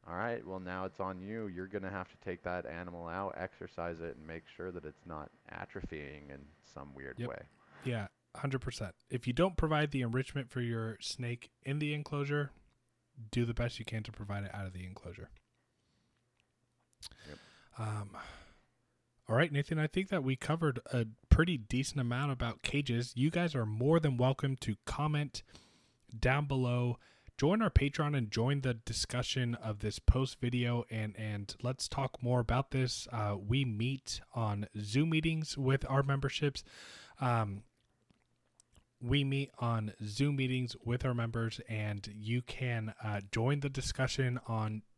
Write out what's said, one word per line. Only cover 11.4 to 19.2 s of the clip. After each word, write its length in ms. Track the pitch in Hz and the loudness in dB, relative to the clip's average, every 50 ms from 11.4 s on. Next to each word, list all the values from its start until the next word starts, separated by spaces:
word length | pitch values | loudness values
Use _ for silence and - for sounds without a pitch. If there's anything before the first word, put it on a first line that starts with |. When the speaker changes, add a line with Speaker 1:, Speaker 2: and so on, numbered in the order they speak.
| - - _ _ _ | -8 -20 _ _ _
Speaker 2:
in 160 | 135 139 151 | -4 -2 -2
the 160 | 151 147 147 | 0 -2 -2
enclosure, 560 | 147 147 - 147 143 143 139 147 147 147 139 - - - _ _ _ _ _ _ _ _ _ _ - 113 107 | -4 -4 -4 -2 -2 0 2 2 0 0 -2 -6 -18 -20 _ _ _ _ _ _ _ _ _ _ -16 -12 -2
do 140 | - 120 120 | 0 2 2
the 80 | 113 117 | 2 0
best 240 | - 120 117 - - | 0 -2 -2 -4 -6
you 60 | 110 | -8
can 180 | - 110 110 107 | -6 -6 -6 -6
to 80 | - | -6
provide 320 | 107 - 104 101 101 101 101 | -10 -10 -8 -6 -4 -6 -4
it 100 | 98 92 | -6 -6
out 140 | 101 98 | -6 -8
of 60 | 95 92 | -8 -8
the 120 | 92 90 | -8 -10
enclosure. 460 | 90 95 - - 90 85 - 117 - - - _ _ _ _ _ _ _ _ _ _ _ _ _ _ _ _ _ _ _ _ _ _ _ _ _ _ _ _ _ _ _ _ - - - - - | -10 -12 -12 -12 -12 -12 -12 -14 -16 -18 -20 _ _ _ _ _ _ _ _ _ _ _ _ _ _ _ _ _ _ _ _ _ _ _ _ _ _ _ _ _ _ _ _ -16 -16 -16 -18 -16
Speaker 1:
Yep. 100 | - 73 - - - - - - - - - | -16 -16 -16 -18 -20 -20 -20 -20 -18 -10 -6
Speaker 2:
Um, 380 | 110 110 107 107 101 101 92 - - - - - - - - _ _ _ _ _ _ _ _ _ _ _ _ _ | -4 -4 -2 -4 -6 -6 -10 -12 -14 -14 -16 -18 -20 -20 -20 _ _ _ _ _ _ _ _ _ _ _ _ _